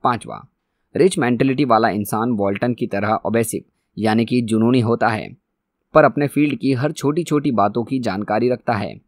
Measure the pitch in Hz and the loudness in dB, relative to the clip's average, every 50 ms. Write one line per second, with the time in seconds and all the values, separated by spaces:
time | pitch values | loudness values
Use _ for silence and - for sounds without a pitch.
0 | - 131 120 110 - - 55 52 - _ _ _ _ _ _ _ _ _ _ - | 0 -2 -2 -2 -6 -12 -16 -16 -16 _ _ _ _ _ _ _ _ _ _ 2
1 | 151 196 185 - 135 120 123 113 135 135 135 127 147 127 113 110 113 113 90 104 | 2 2 4 2 0 0 2 2 2 0 2 0 2 2 4 4 4 2 0 -2
2 | 101 - - 107 113 120 123 101 101 98 101 104 - 123 123 - 123 107 - 98 | -4 -2 -2 0 0 0 0 0 0 -2 -2 -2 -2 -2 -2 -2 -4 -4 -4 -4
3 | 98 107 110 - - - 107 113 113 - - 98 - _ _ _ _ _ _ - | -2 -2 -2 -2 -2 -2 0 0 -2 -2 -4 -10 -10 _ _ _ _ _ _ -4
4 | 104 110 107 113 117 110 123 123 120 110 113 110 113 117 123 131 117 110 117 113 | 0 2 2 2 2 2 0 -2 0 0 0 2 2 4 4 2 2 2 0 0
5 | 110 110 113 107 - - - _ _ _ _ _ _ _ _ _ _ _ _ 156 | 0 0 -2 -2 -8 -10 -16 _ _ _ _ _ _ _ _ _ _ _ _ 4
6 | 151 139 117 143 147 139 - 143 147 151 135 117 - 135 135 120 131 151 160 - | 4 4 2 0 -2 -2 0 0 0 0 0 -2 -2 -2 0 0 0 -2 -4 -2
7 | - 139 151 165 170 - 156 147 139 151 123 104 98 104 104 120 113 110 135 135 | -2 -2 -2 -2 -2 -2 -2 0 0 0 0 2 2 2 0 -2 -4 -4 -4 -4
8 | 120 110 92 95 104 - 104 110 117 123 123 117 _ - 120 101 104 85 - - | -4 -4 -4 -6 -4 -2 -2 0 0 0 -2 -2 _ -4 -2 -2 -4 -6 -10 -14
9 | _ | _